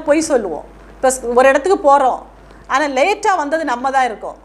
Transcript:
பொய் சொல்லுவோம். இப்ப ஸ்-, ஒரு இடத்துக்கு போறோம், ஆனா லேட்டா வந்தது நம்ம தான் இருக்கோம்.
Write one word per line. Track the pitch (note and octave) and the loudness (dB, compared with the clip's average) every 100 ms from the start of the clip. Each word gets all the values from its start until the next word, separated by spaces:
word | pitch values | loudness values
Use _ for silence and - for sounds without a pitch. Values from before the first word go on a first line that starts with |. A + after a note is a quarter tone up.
பொய் | D#4 D4+ D#4 | 0 0 2
சொல்லுவோம். | C4+ G3 D3 - - - | -2 -2 -8 -12 -20 -20
இப்ப | - C4 | -2 -2
ஸ்-, | B3+ A#3 | -2 0
ஒரு | A#3+ C4 | 4 4
இடத்துக்கு | C#4 E4 G4 D4 | 4 0 0 4
போறோம், | C#4 C4 F#3+ - - - - - | 4 2 -2 -8 -20 -20 -20 -4
ஆனா | B3+ D4 C4 | -2 -2 0
லேட்டா | E4 G#4 G#4+ F#4 | 0 0 0 -2
வந்தது | C#4+ D#4+ | -2 -4
நம்ம | D4+ A#3+ C4 | -4 -4 -2
தான் | C4 B3 | 0 -2
இருக்கோம். | G3+ E3+ - | -4 -12 -16